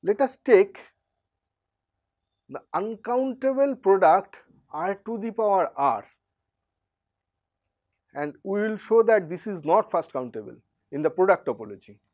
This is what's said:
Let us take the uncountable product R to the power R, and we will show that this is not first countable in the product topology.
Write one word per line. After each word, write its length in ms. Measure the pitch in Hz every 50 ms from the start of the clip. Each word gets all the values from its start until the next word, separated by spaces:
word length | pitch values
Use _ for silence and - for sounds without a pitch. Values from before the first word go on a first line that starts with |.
| -
Let 140 | 170 208 -
us 160 | 277 254 -
take 440 | - _ - 254 269 415 392 - - - _ _ _ _ _ _ _ _ _ _ _ _ _ _ _ _ _ _ _ _ _ _ _ _ _ _ _ _ _ _ _ _ _
the 100 | 135 - _ _ -
uncountable 1040 | 165 196 220 226 214 _ 233 240 254 262 269 240 - - 262 269 262 277 285 262
product 580 | - _ 196 196 190 185 160 165 196 190 - - - _ _ _ _ _ _
R 300 | - 151 170 190 202 196 _
to 120 | 214 233
the 140 | 220 202 226
power 400 | 208 226 220 208 202 190 165 - -
R, 280 | - 139 139 117 104 - _ _ _ _ _ _ _ _ _ _ _ _ _ _ _ _ _ _ _ _ _ _ _ _ _ _ _ _ _ _ _ _ _ _ _ _ _ _ _ _ _ _
and 220 | 143 147 147 139 _ _
we 180 | 190 196 202 208
will 120 | 220 214
show 260 | 202 - - 220 226 226
that 260 | 208 226 208 180 151
this 180 | 175 175 -
is 160 | 220 202 170 143
not 260 | 151 170 214 214 -
first 220 | - 175 156 -
countable 460 | _ 135 127 120 113 113 104 117 117 117 _ _ _ _ _ _
in 120 | - 139 151
the 60 | 160
product 380 | 160 170 185 190 185 - -
topology. 520 | 139 120 104 113 104 104 90 _ - 101 _ _ _